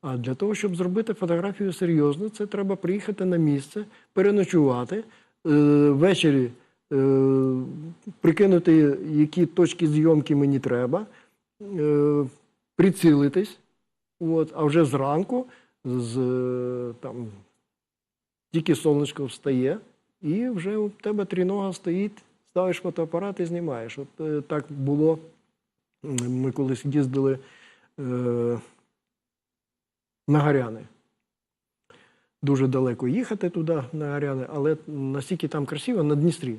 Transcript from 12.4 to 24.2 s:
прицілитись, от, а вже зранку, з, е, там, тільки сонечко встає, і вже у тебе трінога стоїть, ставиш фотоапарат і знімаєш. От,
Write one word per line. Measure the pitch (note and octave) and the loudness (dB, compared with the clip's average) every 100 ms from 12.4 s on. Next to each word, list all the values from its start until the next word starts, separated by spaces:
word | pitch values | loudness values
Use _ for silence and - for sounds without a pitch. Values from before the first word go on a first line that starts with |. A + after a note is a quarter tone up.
| _ _ _ - | _ _ _ 2
прицілитись, | F#3 - E3+ D3 C#3+ F3 G#3+ - _ _ _ _ _ _ | 2 6 4 6 4 0 -4 -8 _ _ _ _ _ _
от, | E3 D#3+ D#3 | -2 0 -2
а | - | 0
вже | D3+ D#3 | 2 4
зранку, | D3+ C3+ C3+ D3+ F#3+ B3 B3+ - _ _ | 2 0 0 -2 -2 -4 -6 -16 _ _
з, | C3 B2 A#2+ A#2+ | -6 -4 -4 -2
е, | B2+ B2+ B2+ B2 B2 B2 B2 A#2 | -2 -2 -4 -4 -6 -6 -10 -12
там, | C3 A#2+ A2+ G2+ G2+ _ _ _ _ _ _ _ _ _ _ | -14 -12 -14 -16 _ _ _ _ _ _ _ _ _ _ _
тільки | E3 D#3+ | -6 0
сонечко | D3 D#3+ D3 C#3+ - | 0 2 2 0 -6
встає, | C3+ - D3 C3 B2+ G3+ - _ _ _ | -10 -8 -4 -2 -2 -4 -10 _ _ _
і | D3+ F3+ B3 | -6 -4 -4
вже | G#3+ F3 G#3+ | -6 -6 -4
у | G#3 | -6
тебе | G3+ G#3 G#3+ | -6 -6 -4
трінога | F#3+ F#3 F3+ G3+ G3 | -4 -2 -2 -2 -6
стоїть, | F3 - F3+ G3+ G3+ _ _ _ | -6 -6 -4 -4 -8 _ _ _
ставиш | - F#3 F3+ | -2 -2 -2
фотоапарат | F#3 D#3+ D#3+ E3+ G3 G3 | -6 -6 -4 -4 -6 -6
і | |
знімаєш. | F3 F3 E3+ A#2+ A2+ B2 | -6 -4 -6 -8 -10 -12
От, | C#3 _ | -16 _